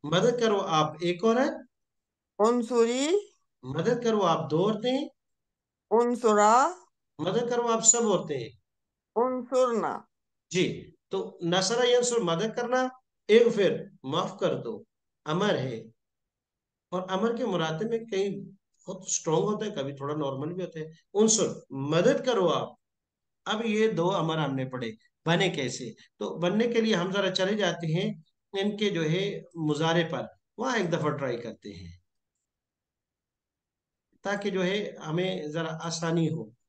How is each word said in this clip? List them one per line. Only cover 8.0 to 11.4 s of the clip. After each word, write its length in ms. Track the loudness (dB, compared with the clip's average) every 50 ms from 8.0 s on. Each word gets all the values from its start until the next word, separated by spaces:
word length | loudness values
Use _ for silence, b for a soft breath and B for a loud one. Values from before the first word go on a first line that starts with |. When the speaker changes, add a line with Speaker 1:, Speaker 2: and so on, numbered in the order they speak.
| 6 4 2 2 0 -2 -6 -6 -6 -8 -14 _ _ _ _ _ _ _ _ _ _ _ _
Speaker 2:
उनसुरना। 920 | 0 0 0 0 -4 -6 -2 2 2 2 2 2 0 -2 -2 -4 -6 -10 _ _ _ _ _ _ _ _ _
Speaker 1:
जी, 420 | 0 0 0 0 0 -8 -12 -16 -20 _ _ _
तो 280 | -8 -6 -6 -8 -10 -6